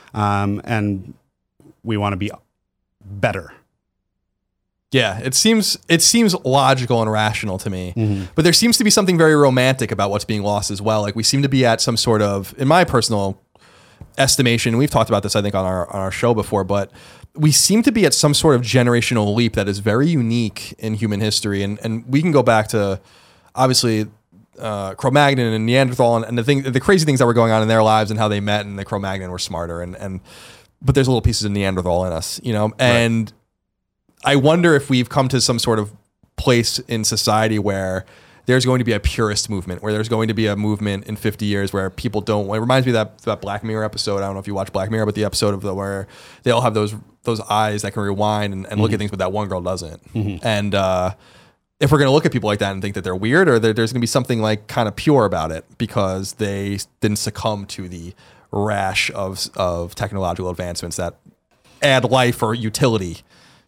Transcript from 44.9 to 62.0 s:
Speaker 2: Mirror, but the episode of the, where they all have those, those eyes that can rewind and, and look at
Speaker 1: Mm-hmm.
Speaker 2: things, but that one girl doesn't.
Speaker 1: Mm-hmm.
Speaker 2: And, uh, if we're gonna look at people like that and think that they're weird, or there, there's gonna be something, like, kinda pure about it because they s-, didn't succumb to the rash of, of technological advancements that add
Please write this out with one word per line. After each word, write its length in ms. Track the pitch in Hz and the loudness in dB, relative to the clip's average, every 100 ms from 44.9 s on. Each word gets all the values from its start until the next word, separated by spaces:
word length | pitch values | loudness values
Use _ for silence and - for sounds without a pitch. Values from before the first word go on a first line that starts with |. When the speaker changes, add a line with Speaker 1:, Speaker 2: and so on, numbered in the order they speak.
Speaker 2:
Mirror, 140 | 110 | -2
but 100 | 104 | -2
the 100 | 107 | -2
episode 280 | 104 - 107 | -2 0 -2
of 80 | 98 | -2
the, 140 | 101 | -4
where 320 | 95 98 98 98 - - - | -6 -6 -8 -10 -18 -20 -6
they 80 | 127 | 0
all 100 | 117 | 2
have 100 | 123 | 2
those, 220 | 107 107 107 - _ | 0 -2 -6 -16 _
those 160 | 120 110 | -6 -6
eyes 420 | - 107 107 104 | -2 0 0 -2
that 100 | 101 | -6
can 100 | 110 | -6
rewind 520 | 101 98 104 107 101 | -4 -2 0 0 -4
and, 120 | 95 95 | -6 -6
and 140 | 104 | -2
look 120 | 107 | 0
at 20 | |
Speaker 1:
Mm-hmm. 40 | 104 | 0
Speaker 2:
things, 100 | 104 | -4
but 80 | 95 | -4
that 120 | 92 | -4
one 160 | 104 98 | -4 -4
girl 120 | 92 | -4
doesn't. 420 | 90 92 82 85 - | -4 -6 -8 -16 -10
Speaker 1:
Mm-hmm. 320 | 113 104 87 117 | -6 -6 -4 -2
Speaker 2:
And, 280 | 104 101 | -2 0
uh, 400 | 98 95 92 92 - _ - _ _ _ _ | 0 0 0 -2 -6 _ -20 _ _ _ _
if 120 | 139 | 2
we're 60 | 147 | 4
gonna 140 | 135 | 4
look 120 | 147 | 4
at 80 | 139 | 2
people 140 | 127 104 | 0 0
like 120 | 104 | 0
that 120 | 98 | -2
and 80 | 95 | -4
think 140 | 101 | -6
that 100 | 101 | -6
they're 100 | 92 92 | -6 -4
weird, 300 | 110 160 175 | 2 4 4
or 120 | 117 | 4
there, 160 | 110 | 2
there's 180 | 110 110 | 2 -2
gonna 80 | 123 | 0
be 60 | 117 | 0
something, 340 | 131 123 117 | 0 0 0
like, 280 | 107 107 - | 0 -2 -4
kinda 240 | 123 107 | -2 -2
pure 340 | - 156 139 101 | 0 2 4 4
about 240 | 87 80 | 0 -4
it 140 | 80 - - | -6 -12 -10
because 580 | 107 104 95 95 98 | -6 -2 -2 -4 -8
they 420 | - 104 98 98 101 | -6 -6 -4 -6 -6
s-, 120 | - _ | -10 _
didn't 180 | 107 101 | -2 -2
succumb 480 | 110 - 113 104 98 | -6 -4 -4 -6 -8
to 240 | - 90 | -14 -12
the 240 | 87 87 - - _ _ | -14 -16 -18 -20 _ _
rash 580 | 101 107 101 95 95 - | -4 -2 -2 -2 -2 -4
of, 400 | - 95 92 - | -6 -8 -8 -10
of 400 | - 90 85 85 | -4 -4 -4 -8
technological 560 | - 110 98 90 90 90 | -8 -6 -4 -4 -4 -6
advancements 460 | 87 87 85 85 87 | -8 -8 -8 -8 -8
that 200 | 85 - _ _ _ _ _ _ | -8 -10 _ _ _ _ _ _
add 280 | 143 131 | 2 2